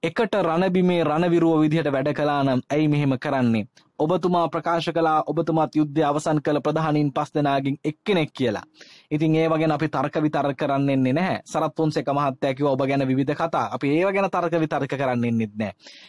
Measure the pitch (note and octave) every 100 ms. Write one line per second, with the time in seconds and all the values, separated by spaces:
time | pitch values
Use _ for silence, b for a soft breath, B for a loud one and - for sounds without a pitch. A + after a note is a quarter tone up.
0 | E3 - A3+ G#3 E3+ E3 F#3+ F#3 F3+ F3
1 | D3+ D3+ F3+ E3+ E3 D#3+ D#3 D#3+ D3 C3+
2 | C#3 D3 D3+ C#3+ C#3 B2+ - D3 D#3 D3
3 | C#3+ B2+ D#3 C3+ A#2+ A2+ G#2 b b _
4 | D#3 F3+ F3+ F3 D#3+ E3 D#3+ E3+ E3 E3
5 | D#3+ D#3 - D#3 D#3+ D#3+ D3+ D#3 D3+ C#3+
6 | D3 C#3+ E3 D3+ D3+ D3 D3+ D#3 D#3+ D3+
7 | D3 C#3+ D3 D#3 D3 C#3 C#3 C#3+ D#3 D3+
8 | - F#3 D3+ - B2+ G2 - B B B
9 | B D3+ D#3+ D#3 D#3+ D#3+ D#3+ D3+ D#3 C#3+
10 | C#3+ D#3+ D3+ D3 C#3 C3+ D3 C#3 C#3 C3+
11 | B2+ C#3+ F#3 A2+ - D#3+ D#3 - D#3+ D3+
12 | C3+ C#3+ C#3+ C3 C#3+ C3 C#3+ C3 C3+ C#3
13 | C3 C3 C#3 D3 E3 D#3+ A#2 A#2+ C#3+ D3
14 | F#3 G3 G3 F#3 E3+ E3 D#3 D3 C3+ C3+
15 | C3+ B2 A#2+ A#2 A2 G#2 G#2+ - B B